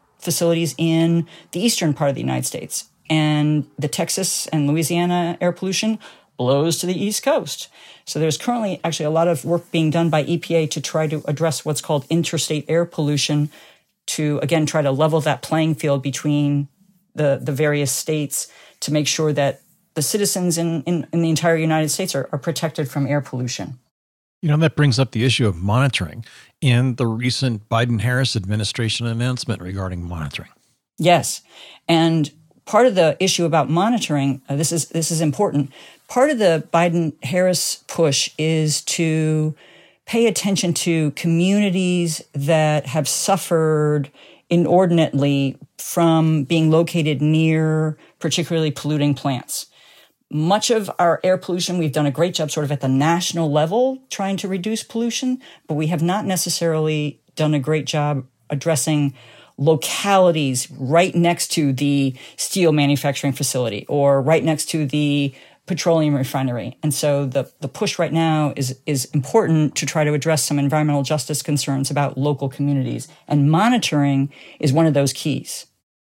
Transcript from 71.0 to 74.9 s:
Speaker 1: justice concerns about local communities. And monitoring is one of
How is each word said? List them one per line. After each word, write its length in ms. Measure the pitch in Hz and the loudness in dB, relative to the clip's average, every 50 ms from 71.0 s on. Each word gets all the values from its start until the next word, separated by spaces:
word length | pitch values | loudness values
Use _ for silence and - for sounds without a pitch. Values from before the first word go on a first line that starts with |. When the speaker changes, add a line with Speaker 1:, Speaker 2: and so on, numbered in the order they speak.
| 135 | 0
Speaker 1:
justice 380 | - 156 151 - - 151 - - | 0 -2 -2 -2 -4 -6 -6 -4
concerns 480 | - 151 139 - - 135 135 139 - | -2 -2 -2 -2 -2 -2 -2 -2 -2
about 280 | 147 143 143 135 - 135 | -2 -2 -2 -2 -2 -2
local 300 | 139 147 147 139 143 131 | -2 -2 0 -2 -4 -6
communities. 600 | - - 143 143 139 135 127 120 120 117 - - - _ _ - | -4 -2 -2 0 0 0 0 -2 -4 -6 -8 -12 -18 _ _ -2
And 220 | 147 147 139 143 | 2 2 4 4
monitoring 800 | 156 170 208 240 254 233 - - 156 147 143 139 139 139 135 139 - - - - - - | 4 4 4 4 2 2 0 0 0 2 2 2 2 2 0 -2 -4 -10 -20 -20 -8 -2
is 140 | - 131 131 | 0 2 2
one 140 | 160 165 | 4 4
of 80 | 160 | 4